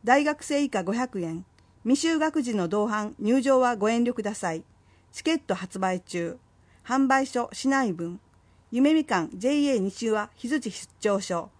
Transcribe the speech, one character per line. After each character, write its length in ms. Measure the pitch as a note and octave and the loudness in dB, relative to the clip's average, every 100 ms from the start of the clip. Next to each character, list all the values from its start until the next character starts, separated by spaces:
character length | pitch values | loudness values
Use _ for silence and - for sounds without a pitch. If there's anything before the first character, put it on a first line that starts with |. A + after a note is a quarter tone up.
大 200 | G#3+ C#4 | 4 4
学 180 | D4 D4+ | 4 -2
生 220 | - C#4+ | -2 0
以 40 | C#4+ | 0
下 140 | G3+ | -2
五 100 | F3+ | -2
百 280 | A3+ B3 G3 | -2 -4 -4
円。 240 | E3+ E3 F#3 _ _ _ | -6 -8 -12 _ _ _
未 240 | A3 C4+ E4 | 0 2 2
就 100 | D#4+ | 2
学 240 | D#4 D#4 | 0 0
児 120 | B3 | -2
の 140 | G#3+ E3+ | -2 0
同 180 | G#3 G#3+ | 0 0
伴、 280 | G#3+ G#3 - | -2 -4 -4
入 220 | G#3 C4 | 2 2
場 200 | B3+ C4 | 4 4
は 160 | B3 A3+ | 4 2
ご 120 | G#3 | 0
遠 160 | A#3 | 2
慮 80 | A#3+ | 0
く 100 | B3 | 0
だ 120 | G#3 | -4
さ 180 | G#3+ F3+ | -4 -4
い。 120 | E3 - _ _ _ _ | -4 -8 _ _ _ _
チ 100 | - | -6
ケ 120 | - | -2
ッ 40 | E4 | -2
ト 160 | - | -2
発 240 | F3+ F#3 F#3 | -4 -4 -4
売 220 | F#3+ F#3 | -2 -2
中。 380 | - F3+ E3+ - _ _ _ _ | -6 -6 -6 -8 _ _ _ _
販 220 | - C4 C4+ | -2 2 4
売 200 | C4+ C4+ | 4 2
所、 220 | B3 A#3 | -4 -6
市 140 | - C4 | -4 0
内 260 | C4+ A#3+ | 2 0
分。 260 | E3+ E3+ F3+ _ _ _ _ _ | -2 -8 -10 _ _ _ _ _
夢 220 | A#3 C#4 | 2 4
み 140 | D#4+ - | 4 2
か 160 | F#3+ | -2
ん、 80 | E3 | -2
ジ 160 | F#3 A#3 | -2 0
ェ 40 | |
イ 140 | D4 C#4+ | 2 2
エ 60 | B3 | 2
ー 20 | |
西 320 | F#3+ - A3+ | 0 -2 -2
は 200 | G#3+ G#3 | -2 -4
日 140 | _ A#3 | _ -4
槌 220 | D4 A3+ | -4 -4
出 180 | - - _ | -10 -18 _
張 200 | G#3+ G3+ | -2 -2
所。 300 | G3 E3+ - | -2 -6 -6